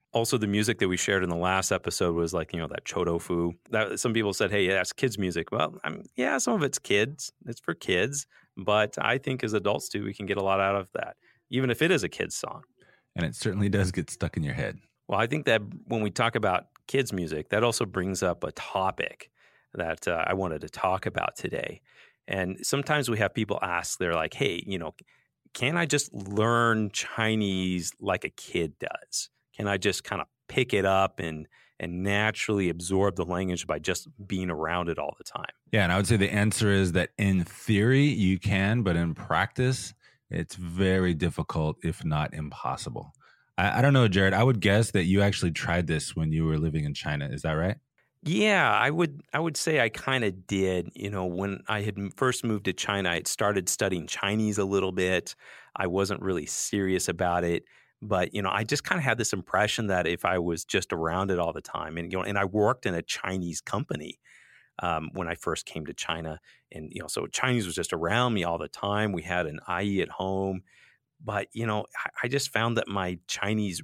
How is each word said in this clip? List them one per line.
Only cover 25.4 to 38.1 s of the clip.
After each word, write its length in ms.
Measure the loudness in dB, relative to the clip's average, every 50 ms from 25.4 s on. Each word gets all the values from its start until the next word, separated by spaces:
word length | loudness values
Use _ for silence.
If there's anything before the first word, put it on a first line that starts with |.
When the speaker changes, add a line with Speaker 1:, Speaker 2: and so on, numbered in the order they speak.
| _ _ -4
Speaker 1:
can 240 | -2 -2 0 2 0
I 80 | 2
just 260 | 2 2 0 0 -2
learn 800 | -8 -10 -8 -2 0 2 4 4 4 4 4 4 4 2 0 0
Chinese 1040 | -2 -6 -6 -4 -2 0 0 2 2 2 2 0 0 0 0 0 0 -2 -4 -6 -10 _
like 240 | -2 -2 -2 -2 -4
a 60 | -8
kid 440 | -10 -14 -12 -4 -2 -2 -2 -2 -4 _
does? 520 | -10 -8 -8 -12 -12 -10 -8 -8 -8 -10 _ _ _ _ _
Can 100 | -6 -2
I 120 | -2 -2 0
just 260 | 0 0 0 -2 -4
kinda 220 | -4 -4 -4 -4 -8 _ _ _ -2
pick 260 | 0 0 2 2 2
it 100 | 2 4
up 360 | 4 4 4 4 2 0 -4
and, 260 | -6 -6 -6 -8 -10 -14 _ _ _ _ _ -10
and 220 | -8 -6 -4 -2
naturally 640 | 0 2 2 2 2 0 0 -2 -2 0 0 2 2 0
absorb 480 | 0 -2 -2 0 2 4 4 2 2
the 80 | 0 -2
language 420 | -2 -2 -2 0 -2 -2 -4 -4
by 120 | -4 -4 -2
just 300 | -2 -2 -4 -4 -6 -12 -18 -18 -8
being 240 | -4 -4 -2 -2 -2
around 380 | -2 -2 -2 -2 0 0 0 -2
it 80 | -2 -4
all 160 | -4 -6 -8
the 80 | -10 -16
time?" 280 | -12 -10 -10 -10 -10 -14 _ _ _
Speaker 2:
Yeah, 120 | 2 4 4
and 80 | 4
I 40 | 4
would 100 | 2 4
say 100 | 4 4
the 140 | 4 4 4
answer 400 | 4 2 2 2 2 2 4 4
is 220 | 4 4 4 4
that 180 | 2 2 0 0 _
in 280 | 0 2 4 4 2 0
theory 600 | -2 -6 -6 0 2 4 4 6 6 6 6 4
you 340 | 4